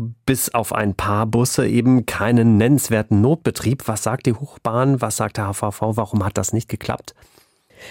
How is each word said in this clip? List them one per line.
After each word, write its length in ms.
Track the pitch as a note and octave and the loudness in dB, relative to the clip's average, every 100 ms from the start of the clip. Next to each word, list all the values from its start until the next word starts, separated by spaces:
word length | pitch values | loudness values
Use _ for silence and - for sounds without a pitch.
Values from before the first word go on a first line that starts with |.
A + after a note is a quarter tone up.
| A#2 - - | -10 -4 -2
bis 260 | C3 - | -2 -2
auf 220 | A#2 G#2+ | -4 -2
ein 200 | A2+ G#2 | -2 -2
paar 320 | G2 G#2 G#2 A2 | -2 -2 0 0
Busse 400 | A#2 B2 - A#2 | 0 0 0 0
eben 400 | A#2 A#2+ B2+ A2 | 2 4 2 0
keinen 520 | - G#2 A#2+ A#2 G#2 | -2 2 4 6 6
nennenswerten 600 | A#2 C#3+ - A2 G#2+ G2+ | 4 2 2 -2 2 2
Notbetrieb. 680 | A#2+ E3 A2+ - A2 C3+ - | 2 2 -2 -4 -2 -2 -4
Was 160 | G#2+ | -4
sagt 240 | A2+ B2 B2 | -4 -2 -2
die 80 | |
Hochbahn, 680 | A2 C#3+ - A#2 A#2 C3+ C3 | -2 -6 -10 -4 0 2 2
was 160 | A2 - | -2 -2
sagt 200 | G#2 - | -4 -4
der 80 | G2+ | -6
H 60 | |
V 160 | G2+ G#2+ | -4 -4
V, 260 | - A2 A2 | -2 -2 -2
warum 280 | G2+ G#2+ | -2 -2
hat 120 | G2+ - | -2 -2
das 160 | G2 | -2
nicht 160 | A2+ - | -4 -4
geklappt? 460 | A2+ - - - - _ _ _ _ _ _ - | -8 -6 -8 -10 -20 _ _ _ _ _ _ -20